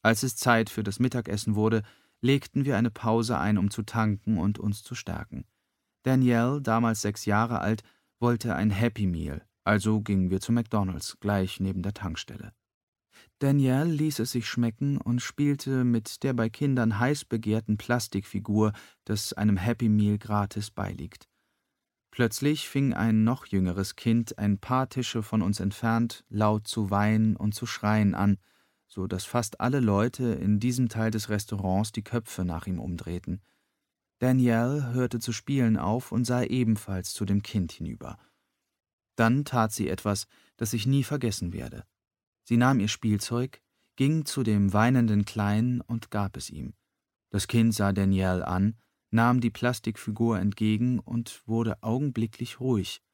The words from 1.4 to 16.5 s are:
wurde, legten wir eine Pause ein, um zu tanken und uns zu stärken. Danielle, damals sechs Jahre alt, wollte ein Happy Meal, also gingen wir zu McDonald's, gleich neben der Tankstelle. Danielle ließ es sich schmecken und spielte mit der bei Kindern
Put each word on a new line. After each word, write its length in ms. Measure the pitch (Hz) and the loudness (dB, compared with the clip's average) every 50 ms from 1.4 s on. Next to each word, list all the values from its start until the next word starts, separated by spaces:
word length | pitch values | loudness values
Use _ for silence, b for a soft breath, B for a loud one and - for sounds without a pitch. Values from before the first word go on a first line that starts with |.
| - 110 104 | -2 -2 0
wurde, 280 | 107 107 110 113 110 104 B B B B B B B | 2 2 2 2 0 -2 B B B B B B B
legten 440 | - 127 139 139 - - _ 143 135 | 0 2 2 0 0 -2 _ -2 0
wir 120 | 139 131 | 0 0
eine 140 | 101 117 120 | 0 0 0
Pause 480 | - - - 113 113 113 113 107 107 71 | -2 -2 -2 0 2 2 2 0 0 0
ein, 180 | 76 104 107 | 2 2 2
um 140 | 98 95 101 | 2 2 0
zu 120 | - - | -2 -4
tanken 560 | 107 - - 117 110 107 101 101 _ - 110 85 | -8 -4 -2 0 0 0 0 -2 _ -2 0 0
und 200 | 80 101 101 - | 0 0 -2 -2
uns 240 | - 104 101 - | -4 -4 -4 -4
zu 140 | - - 120 | -8 -12 -12
stärken. 480 | - - - 82 76 - _ - - - _ _ _ _ _ _ _ _ _ _ _ | -12 -8 -8 -8 -8 -8 _ -12 -14 -14 _ _ _ _ _ _ _ _ _ _ _
Danielle, 580 | _ 127 131 131 127 123 120 117 117 123 143 147 | _ 2 4 4 4 4 4 4 2 2 0 -2
damals 420 | 139 113 113 113 120 113 113 - | 0 0 2 2 2 0 0 0
sechs 220 | - 107 104 - - | -2 -4 -4 -2 0
Jahre 360 | 104 101 104 113 117 120 90 | 2 2 2 2 0 -2 -2
alt, 240 | - 104 110 104 b b b b b b b b | 0 0 -2 -2 b b b b b b b b
wollte 380 | 120 120 120 113 - 120 85 | 0 0 2 0 -2 -4 -2
ein 140 | 69 101 107 | 0 2 0
Happy 360 | 98 95 117 120 113 117 101 | 2 2 0 0 0 0 -2
Meal, 400 | 92 87 82 78 71 69 - - _ _ _ | -2 -2 -2 -4 -6 -8 -10 -12 _ _ _
also 380 | _ 98 104 101 95 110 110 107 | _ 0 0 2 2 2 0 0
gingen 280 | 104 104 101 95 92 90 | 0 0 0 2 2 2
wir 120 | 95 92 | 0 -2
zu 100 | - - | 0 0
McDonald's, 680 | 117 120 113 - - 107 98 92 90 - - - - _ | 0 0 0 0 -2 -2 0 -2 -4 -6 -8 -12 -14 _
gleich 400 | - 101 104 98 92 92 - - | -2 0 0 0 0 -2 -2 -4
neben 220 | 95 95 92 92 | -4 -2 -2 -2
der 120 | 87 98 104 | -4 -6 -6
Tankstelle. 580 | - 101 87 80 - - - - - - - _ _ _ _ _ _ _ _ _ _ _ b b b b b _ _ | -6 -8 -8 -8 -8 -12 -14 -14 -14 -16 -16 _ _ _ _ _ _ _ _ _ _ _ b b b b b _ _
Danielle 540 | 143 139 143 143 135 131 127 135 156 170 | 0 2 2 4 4 4 2 2 2 0
ließ 260 | 160 147 151 156 143 - | 0 0 0 -2 0 -2
es 140 | 139 - | -4 -2
sich 160 | - 123 113 - | -2 -4 -4 -2
schmecken 480 | - 127 120 117 110 _ 139 143 143 - | -2 0 0 0 0 _ -2 -2 -2 -2
und 220 | - - 120 123 | -2 -2 -2 -2
spielte 640 | - - - - 147 147 143 135 - 135 135 131 123 | -4 -6 -4 0 0 0 0 0 -2 -2 0 0 2
mit 400 | 123 117 113 107 - - - - | 2 2 0 -2 -6 -10 -4 -4
der 80 | 135 | -2
bei 160 | 131 120 113 | 0 0 0
Kindern 500 | 113 | -2